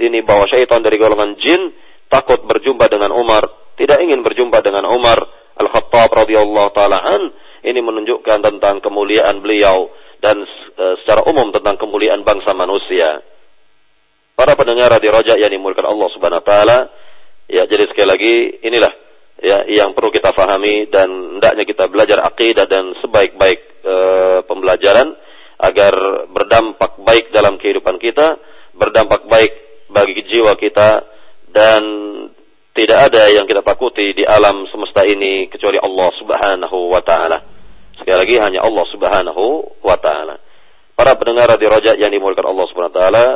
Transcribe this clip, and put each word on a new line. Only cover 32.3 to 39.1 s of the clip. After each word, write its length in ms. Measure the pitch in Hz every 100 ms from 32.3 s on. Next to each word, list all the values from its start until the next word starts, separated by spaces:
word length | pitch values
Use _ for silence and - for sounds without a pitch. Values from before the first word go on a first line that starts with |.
| _ _ _ _ -
tidak 320 | 110 113 139
ada 240 | 117 107
yang 80 | 104
kita 240 | 98 101 101
takuti 480 | 101 127 - 101
di 80 | 95
alam 480 | 101 107 104 98 95
semesta 320 | 107 98 101
ini 480 | 98 101 98 95 95
kecuali 320 | - 104 98
Allah 320 | 101 95 90
Subhanahu 800 | - 107 - 101 95 87 92 87
wa 80 | 90
taala. 400 | 87 82 82 82 - - - - - -
Sekali 160 | -
lagi, 220 | 92 95 120
hanya 240 | 104 95
Allah 240 | 113 104 85
Subhanahu 500 | 101 92